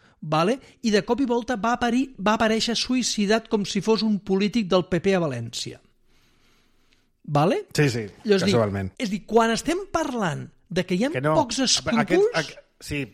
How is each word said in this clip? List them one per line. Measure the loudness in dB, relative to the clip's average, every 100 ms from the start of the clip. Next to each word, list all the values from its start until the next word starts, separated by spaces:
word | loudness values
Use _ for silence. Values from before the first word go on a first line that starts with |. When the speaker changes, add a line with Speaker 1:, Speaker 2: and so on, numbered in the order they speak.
| _ _
Speaker 1:
vale? | -2 0 2 -2 -8 _
I | 0
de | 0
cop | 2 0
i | 0
volta | 0 -2 -2
va | -2 0
aparir-, | 0 0 -2 -2
va | 0
aparèixer | 2 2 0 0 -2
suïcidat | -2 -2 0 0 2 0 0
com | -2 -2
si | -2
fos | 0 0
un | 0 -2
polític | 0 0 2 0 2
del | 2 2
P | 0
P | 2
a | 2
València. | 0 -4 -8 -10 -10 -12 _ _ _ _ _ _ _ _ _ _ _ _ _ _ -2
Vale? | 2 2 2 -2
Speaker 2:
Sí, | 0 2
sí, | 0 -6 -6
Speaker 1:
Llavors, | 0 2 4
Speaker 2:
casualment. | 2 2 -2 -6
Speaker 1:
dic, | -6
és | -6
dir, | -6 0
quan | 2 4
estem | 0 -2 -4 -2
parlant | -4 -2 -2 -4 -4 -10 _ _
de | -4 -2
que | -2
hi | -2
ha |
Speaker 2:
Que | 0
no. | 2 2
Speaker 1:
pocs | 0 -2
Speaker 2:
Aquest, | 0 0
Speaker 1:
escrúpols, | 0 0 2 2 2 0
Speaker 2:
aqu-, | -4 -10 -20 _
sí, | -8 -8 -8